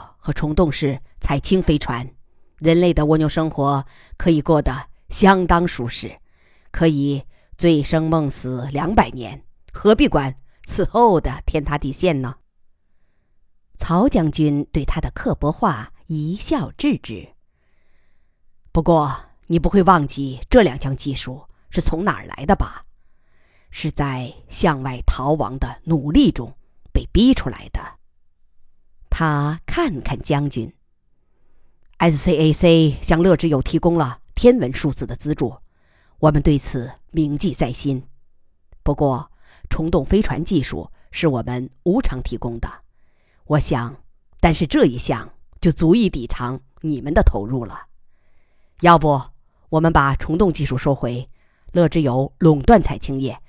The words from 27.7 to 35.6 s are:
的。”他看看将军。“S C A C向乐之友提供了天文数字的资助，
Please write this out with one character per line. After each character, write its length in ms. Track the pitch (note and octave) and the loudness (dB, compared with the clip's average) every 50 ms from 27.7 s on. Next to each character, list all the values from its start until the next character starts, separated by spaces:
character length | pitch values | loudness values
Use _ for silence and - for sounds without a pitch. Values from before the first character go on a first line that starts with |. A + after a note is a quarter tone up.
| - | -8
的。” 80 | - - - - - _ _ _ _ _ _ _ _ _ _ _ - - - - _ _ _ _ - - - | -8 -8 -10 -18 -20 _ _ _ _ _ _ _ _ _ _ _ -20 -20 -20 -20 _ _ _ _ -16 -8 -6
他 500 | - - E3 D#3 D3+ C#3+ C#3+ D3 D#3 E3 - | -4 -2 0 0 0 0 -2 -2 -4 -6 -6
看 360 | - - E4+ F4 C#4 E3+ B2+ - | -6 -2 -2 -2 -2 -2 -4 -6
看 180 | - D3 A2 | -6 -6 -4
将 280 | - - D#3 C#3 D3 C#3+ | -2 -2 -2 0 0 -2
军。 220 | - A#2+ A2+ - - _ _ _ _ _ _ _ _ _ _ _ _ _ _ - - - - - _ _ _ - _ | -4 -6 -8 -8 -10 _ _ _ _ _ _ _ _ _ _ _ _ _ _ -20 -20 -20 -20 -20 _ _ _ -14 _
“S 200 | - E3 E3+ D#3 | 0 2 2 2
C 200 | C#3 - F3+ F3 | 2 0 0 2
A 160 | D3 D#3+ D#3+ D3 | 4 4 2 4
C 380 | - - F3 E3 E3 D#3+ D3+ C3+ - | 4 6 6 6 6 6 4 2 0
向 220 | - - E3+ D#3+ E3+ | -2 0 2 4 4
乐 140 | F#3+ F3 | 4 4
之 120 | - - E3 | 4 2 0
友 140 | D3 C3 B2 | 0 0 0
提 160 | - - D#3+ | 0 -2 0
供 180 | - F3 E3+ | 2 2 2
了 240 | E3+ D3+ B2 B2 - - - - | 2 0 -2 -4 -10 -16 -14 -4
天 240 | - - B3 B3 B3 | 2 6 6 6 6
文 140 | D#3 B2 C3 | 2 -2 -4
数 200 | - - D3 C3 | -4 -4 -4 -4
字 140 | - - | -4 -8
的 100 | A2+ A#2 | -8 -8
资 180 | - - D3 D3+ | -8 -4 -4 -2
助， 220 | - D3 A2+ - - | -2 -2 -4 -4 -8